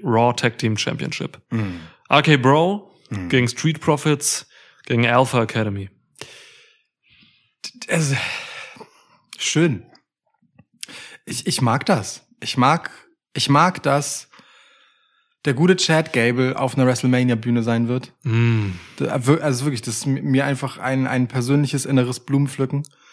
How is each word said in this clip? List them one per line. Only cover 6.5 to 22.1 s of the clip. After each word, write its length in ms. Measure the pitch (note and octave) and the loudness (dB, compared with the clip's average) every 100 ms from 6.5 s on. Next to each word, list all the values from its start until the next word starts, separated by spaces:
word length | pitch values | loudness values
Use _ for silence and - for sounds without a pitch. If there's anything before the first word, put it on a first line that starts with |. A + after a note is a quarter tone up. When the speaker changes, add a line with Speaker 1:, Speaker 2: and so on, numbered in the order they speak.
| - _ _ _ _ _ _ _ _ _ _ - - - | -20 _ _ _ _ _ _ _ _ _ _ -20 -16 -4
Speaker 2:
Also, 280 | E3+ D3 C3 - - - - - - - _ _ _ _ - | -2 0 -2 -6 -10 -12 -16 -18 -20 -20 _ _ _ _ -10
schön. 460 | - D3+ E3+ G2+ - _ _ _ _ _ _ _ _ - - - - - - | -2 2 2 0 -8 _ _ _ _ _ _ _ _ -16 -16 -16 -18 -18 -10
Ich, 200 | A#2+ G3+ | -6 -4
ich 140 | - | 0
mag 240 | A#2+ C3 - | 0 0 2
das. 400 | D3+ G2 - _ - | 0 0 -12 _ -14
Ich 160 | - B2+ | -6 0
mag, 340 | B2+ E3+ - - _ _ _ | 2 2 -2 -18 _ _ _
ich 140 | C3 C3 | -6 2
mag, 340 | C#3+ F3+ F3+ | 4 4 2
dass 460 | D3 C#3 - - - - _ _ _ _ _ _ _ _ _ _ | 0 0 -2 -10 -14 -20 _ _ _ _ _ _ _ _ _ _
der 100 | D3 | -2
gute 220 | C3 F3 F3+ | 2 4 4
Chad 360 | - D#3+ D#3 | 4 2 2
Gable 460 | B2 A#2+ B2 B2+ B2+ | 0 2 2 0 0
auf 180 | C3+ C#3 | -2 2
einer 100 | B2+ | 2
WrestleMania-Bühne 760 | B2 B2+ B2+ B2+ A2 A#2+ A#2+ | 2 2 2 2 0 0 0
sein 260 | A2+ A#2 A#2 | 2 0 0
wird. 240 | B2+ - _ | -2 -6 _
Speaker 1:
Mm. 480 | A#2+ A2+ A#2 A2+ G2+ F2 - - | -2 2 2 2 0 -6 -14 -6
Speaker 2:
Da, 300 | C3+ C3 A#2+ | -4 -2 2
wir-, 160 | D#3+ | 2
also 220 | D#3 A#2+ | 2 -2
wirklich, 180 | D3 A#2+ | -2 -4
das 140 | - A2 | -6 -6
ist 80 | C#3 | -2
mi-, 160 | C3+ | -2
mir 220 | C#3+ C3 C#3 | 0 0 0
einfach 320 | C3+ B2+ - | -2 -6 -6
ein, 280 | C3 C3+ C3 | -4 -2 0
ein 200 | B2+ A#2+ | 0 0
persönliches 560 | C3 A#2+ C#3+ C#3 C#3 | -2 0 2 2 -2
inneres 360 | C3+ C3 B2 | 0 0 0